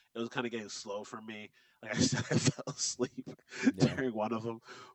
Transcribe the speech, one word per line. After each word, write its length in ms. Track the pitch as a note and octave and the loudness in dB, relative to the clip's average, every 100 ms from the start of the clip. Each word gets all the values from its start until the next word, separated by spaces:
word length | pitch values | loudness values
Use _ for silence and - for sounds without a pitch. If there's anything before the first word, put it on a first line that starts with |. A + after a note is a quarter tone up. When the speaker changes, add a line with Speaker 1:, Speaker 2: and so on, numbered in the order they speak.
| _ | _
Speaker 1:
it 40 | A2+ | -6
was 100 | A#2 | -2
kinda 200 | C#3 A#2+ | 0 0
getting 180 | A#2 G2+ | -2 -4
slow 340 | - G#2+ G2+ | -8 -6 -6
for 180 | G2+ A2+ | -6 -10
me. 280 | A2 G#2+ G#2 _ _ - | -8 -10 -10 _ _ -12
<laughs> 60 | A2+ | -2
I 40 | G#2+ B2+ A2 - C3+ | 2 4 2 2 4
fell 260 | D3 - C#3+ | 4 2 -4
asleep 540 | - - - B2 - - - - - C4 - | -2 -2 0 -2 -4 -12 -12 -12 2 4 6
Speaker 2:
Yeah. 180 | - | 4
Speaker 1:
during 200 | - C3 | 4 0
one 180 | G#2+ G#2+ | 0 0
of 140 | A2+ A#2 | 0 -2
'em. 140 | A2+ - - - | -6 -10 -18 -18